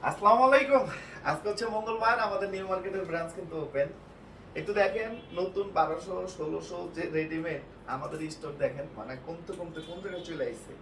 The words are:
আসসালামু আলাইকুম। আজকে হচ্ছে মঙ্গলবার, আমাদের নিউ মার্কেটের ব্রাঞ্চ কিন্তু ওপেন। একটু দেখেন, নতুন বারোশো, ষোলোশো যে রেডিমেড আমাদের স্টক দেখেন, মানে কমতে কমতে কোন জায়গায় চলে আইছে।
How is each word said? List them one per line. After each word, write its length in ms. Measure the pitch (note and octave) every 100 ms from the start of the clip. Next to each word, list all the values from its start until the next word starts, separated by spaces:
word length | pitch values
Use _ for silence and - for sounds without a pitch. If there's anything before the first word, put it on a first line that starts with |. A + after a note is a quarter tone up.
আসসালামু 400 | - D#3 G3+ A#3
আলাইকুম। 440 | C4 C4+ C#4 C#4 D3+ - - -
আজকে 240 | D3 D#3 G#3
হচ্ছে 180 | G3+ A#3
মঙ্গলবার, 540 | G#3+ G#3+ A3+ A3+ A3+
আমাদের 300 | G#3+ G3 G3
নিউ 160 | F#3+ F#3+
মার্কেটের 360 | F#3 F#3 F#3+
ব্রাঞ্চ 300 | F3 E3 E3
কিন্তু 220 | - E3 D#3+
ওপেন। 320 | C#3+ C3+ C#3+ - - - - - - -
একটু 160 | D#3+
দেখেন, 440 | G#3 F#3+ A3+ A3 A#3 -
নতুন 380 | E3+ F#3 F#3+ G3
বারোশো, 520 | E3+ D#3 D#3 F#3+ F#3 F#3 -
ষোলোশো 520 | D#3 E3 E3 F3 E3+
যে 160 | D#3+ D#3+
রেডিমেড 480 | D#3 D#3 D#3+ E3 C#3+ - - -
আমাদের 440 | C3 D3+ D#3 D#3
স্টক 220 | - D#3 C#3
দেখেন, 280 | C3+ C3+ - -
মানে 200 | B2 C3 -
কমতে 260 | E3 -
কমতে 280 | E3+ E3+ D#3+
কোন 200 | D#3+ F3
জায়গায় 240 | F#3+ F3+
চলে 200 | E3 D#3
আইছে। 300 | D3+ - - -